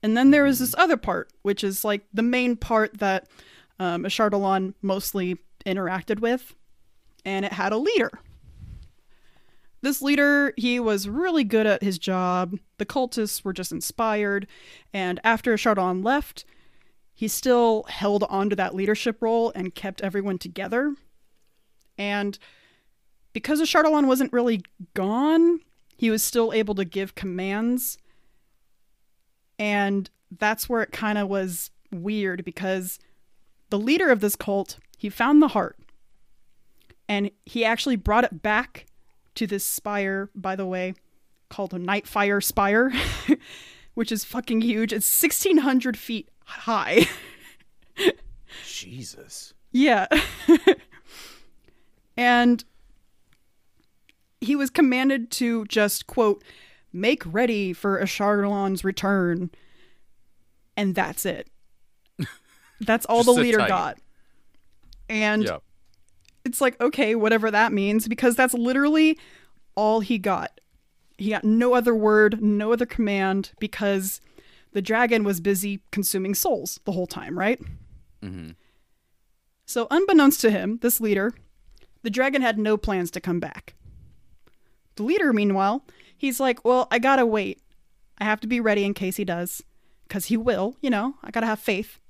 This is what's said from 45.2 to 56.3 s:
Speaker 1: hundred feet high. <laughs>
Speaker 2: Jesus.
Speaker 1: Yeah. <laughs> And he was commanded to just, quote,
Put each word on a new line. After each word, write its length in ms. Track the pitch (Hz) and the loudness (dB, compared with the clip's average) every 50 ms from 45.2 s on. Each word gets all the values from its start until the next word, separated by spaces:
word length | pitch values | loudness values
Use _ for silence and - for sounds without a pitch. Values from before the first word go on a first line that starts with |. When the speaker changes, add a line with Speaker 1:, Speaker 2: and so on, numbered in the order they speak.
| - 320 - - - 403 370 302 | 2 2 0 0 2 4 4 4
Speaker 1:
hundred 380 | 269 277 262 262 240 254 233 | 4 4 2 2 0 0 -6
feet 320 | - - - 233 214 - _ _ _ _ | -6 -8 -8 -8 -8 -8 _ _ _ _
high. 640 | - - - - - 226 202 - - 165 220 - - - - - - - - - - - - _ - _ - - - _ | -20 -18 -10 -4 -2 -2 -2 0 2 4 4 4 4 0 -12 -16 -20 -20 -20 -20 -20 -20 -20 _ -20 _ -20 -20 -20 _
<laughs> 680 | - 392 349 - - - - - - - - - - - | 0 0 0 0 0 -12 -18 -18 -20 -20 -20 -20 -18 -16
Speaker 2:
Jesus. 880 | - - - - 92 120 131 120 - - - - - - - - - _ _ _ - - | -14 -14 -14 -14 -14 -14 -14 -14 -16 -16 -20 -20 -20 -18 -18 -18 -20 _ _ _ -4 0
Speaker 1:
Yeah. 340 | 247 269 302 240 202 190 - - 311 - - - - - - | 0 2 4 2 2 0 0 0 0 0 -2 -8 -6 4 6
<laughs> 80 | 339 - - - - - - _ - - _ - - - - - - - - - - - _ - _ _ _ _ _ _ _ _ _ - | 6 6 8 4 2 2 0 _ -20 -20 _ -20 -20 -20 -20 -20 -20 -20 -20 -20 -20 -20 _ -20 _ _ _ _ _ _ _ _ _ 0
And 460 | 247 247 247 240 240 240 240 226 - _ _ - - _ - _ _ _ _ _ _ _ _ _ _ _ _ _ _ _ _ _ _ _ _ _ _ _ _ _ _ _ _ _ | 4 4 6 6 6 6 4 4 0 _ _ -20 -20 _ -20 _ _ _ _ _ _ _ _ _ _ _ _ _ _ _ _ _ _ _ _ _ _ _ _ _ _ _ _ _
he 160 | 247 226 285 | -4 -2 0
was 140 | 285 277 254 | 0 0 -2
commanded 600 | _ - 320 262 247 254 262 277 269 262 233 233 - | _ 4 4 4 4 2 2 2 2 0 -2 -6 -4
to 340 | - 254 233 233 226 214 | -2 -2 0 0 -2 -4
just, 400 | 214 - 220 208 208 - - - | -2 0 2 2 2 0 -4 -8
quote, 360 | - - - 226 214 | -6 0 2 2 2